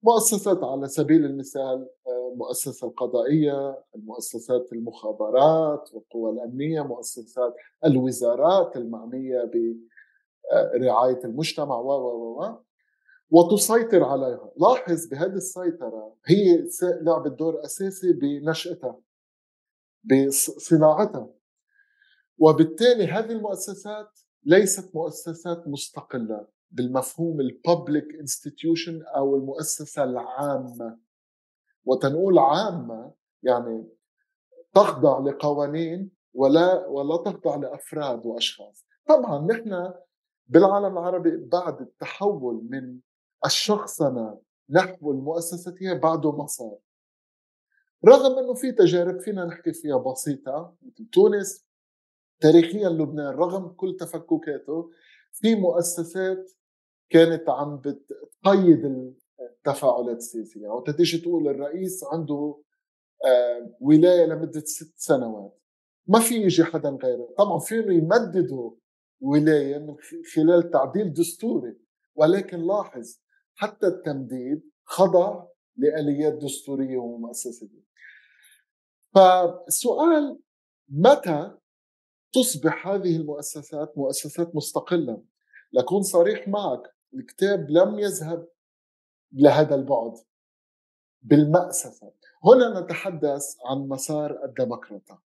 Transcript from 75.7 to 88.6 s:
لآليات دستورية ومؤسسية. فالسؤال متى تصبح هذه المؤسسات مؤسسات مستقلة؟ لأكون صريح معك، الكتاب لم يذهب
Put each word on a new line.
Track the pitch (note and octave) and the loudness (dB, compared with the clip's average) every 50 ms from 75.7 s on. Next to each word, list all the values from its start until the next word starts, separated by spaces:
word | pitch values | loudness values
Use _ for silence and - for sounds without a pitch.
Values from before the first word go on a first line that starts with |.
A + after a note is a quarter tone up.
| _ | _
لآليات | - C3+ D3+ D3+ D#3+ D3 C#3+ C#3+ C#3+ D3+ D3+ D3 | 0 0 0 0 0 -2 -2 -2 0 0 -2 -2
دستورية | D3+ C#3+ C3+ C3+ - - - C#3 C3+ C3+ C3 C3 B2+ | -2 -8 -10 -10 -10 -10 -8 -6 -6 -4 -4 -4 -6
ومؤسسية. | A#2+ A#2 A#2+ A#2 A2+ A#2 A#2 - - B2 A#2 - A2 G2+ _ _ _ _ _ _ _ - - _ _ _ _ _ _ _ _ _ _ _ _ _ _ _ _ _ _ _ _ | -6 -8 -10 -12 -12 -12 -12 -12 -12 -12 -12 -14 -20 -20 _ _ _ _ _ _ _ -20 -20 _ _ _ _ _ _ _ _ _ _ _ _ _ _ _ _ _ _ _ _
فالسؤال | G3 F#3+ F#3 F#3 F#3 F3+ F3 F3 - - - - - - B3 G#3+ - D4+ E4+ E4 D4+ D4 C#4 - - _ _ _ _ _ _ _ _ _ _ | 8 10 10 8 6 2 0 -2 -6 -10 -6 -6 -4 -2 -2 0 2 4 4 4 2 2 -2 -8 -14 _ _ _ _ _ _ _ _ _ _
متى | C#3 C#3+ E3+ B3 C#4+ C#4+ - F#3 D#3+ D3 D#3+ G#3 - _ _ _ _ _ _ _ _ _ _ _ _ _ _ _ - | -4 4 6 6 6 6 4 -4 -4 -4 -4 -8 -14 _ _ _ _ _ _ _ _ _ _ _ _ _ _ _ 0
تصبح | B3+ B3 - - D3 C#3 D#3+ C#3+ - - F3+ | 0 0 0 -2 -2 -2 -2 -2 -2 -6 -4
هذه | G3 G3+ F3+ F#3 E3 | -4 -4 -2 -2 -2
المؤسسات | D#3+ D#3 D3 D3 C#3+ C#3+ - - D#3 C3+ - - D3 D3+ D3+ - E3 | -2 -4 -8 -10 -10 -10 -12 -14 -14 -16 -14 -10 -10 -10 -10 -8 -6
مؤسسات | C#3 C3 B2+ - - D3+ - - F3 E3+ E3+ | -6 -4 -4 -6 -10 -10 -6 -6 -6 -4 -4
مستقلة؟ | D#3 - - - - - - F3 F3 D#3 B2 A2+ G2+ - _ _ _ _ _ _ - _ _ - | -8 -8 -4 -6 -6 -4 -2 -2 -2 -2 -4 -6 -10 -12 _ _ _ _ _ _ -20 _ _ -2
لأكون | B2+ E3+ - F3 G#3 G3 | 0 0 2 0 -2 -2
صريح | - - F3+ E3+ G3+ G#3+ - - G3+ | 0 2 4 4 4 2 -2 -4 -6
معك، | G3 G#3 G3+ E3+ B2+ A#2+ - - _ _ _ _ - | -4 -4 -2 -4 -6 -6 -8 -16 _ _ _ _ -16
الكتاب | C3 - - - - F#3+ G3 G3+ F#3 D#3+ C#3+ | -16 -16 -16 -6 -2 0 0 0 -2 -2 2
لم | D3 E3 F#3+ G#3 G#3 G#3 | 4 4 4 4 2 -4
يذهب | G#3 G3+ F3 D#3 D#3+ D#3+ E3+ E3 - - _ _ | -4 -6 -6 -6 -8 -8 -8 -10 -10 -14 _ _